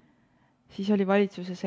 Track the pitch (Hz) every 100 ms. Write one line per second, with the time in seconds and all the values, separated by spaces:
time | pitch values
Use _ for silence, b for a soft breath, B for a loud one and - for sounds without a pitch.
0 | b b b b b b _ - 196 202
1 | 190 202 196 - 180 180